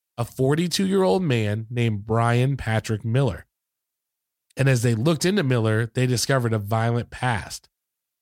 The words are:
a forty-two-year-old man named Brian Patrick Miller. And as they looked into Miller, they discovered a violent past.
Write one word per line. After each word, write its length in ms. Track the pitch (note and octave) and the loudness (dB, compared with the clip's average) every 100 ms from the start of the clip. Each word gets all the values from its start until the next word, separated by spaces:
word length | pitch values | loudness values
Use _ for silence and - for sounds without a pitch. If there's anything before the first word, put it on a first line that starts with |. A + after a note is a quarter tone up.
| _ - | _ -8
a 80 | A#2 | -6
forty-two-year-old 960 | - C3 D3+ F3 - G3 F#3+ F#3 F#3+ | -2 0 2 0 0 0 2 2 2
man 460 | F3 A#2+ G#2 G#2+ A2 | 2 0 0 -2 -4
named 380 | A#2+ A#2 G#2 G#2+ | -2 0 0 0
Brian 500 | A2+ A#2 A#2+ B2+ C3+ | 2 4 2 2 -2
Patrick 480 | - A2 - G#2+ A2+ | -2 -2 -2 -4 -2
Miller. 400 | A#2+ C3+ E2 - _ _ _ _ _ _ _ _ _ _ - | 0 0 -4 -12 _ _ _ _ _ _ _ _ _ _ -2
And 100 | C3+ | 2
as 140 | B2+ | 2
they 140 | A#2+ A2+ | 2 2
looked 280 | C3+ E3 | 0 0
into 200 | F3 G3+ | 0 0
Miller, 480 | C#3 B2+ A2 G#2+ A#2 | 0 2 2 0 -2
they 140 | - B2+ | -2 0
discovered 460 | A#2+ - C3+ A#2+ | 0 0 0 0
a 40 | A2 | -2
violent 540 | G2+ A2+ A2+ A#2+ A2+ | -2 0 0 -2 -4
past. 580 | - B2+ A#2 - - _ _ _ _ _ _ | -4 -4 -2 -6 -14 _ _ _ _ _ _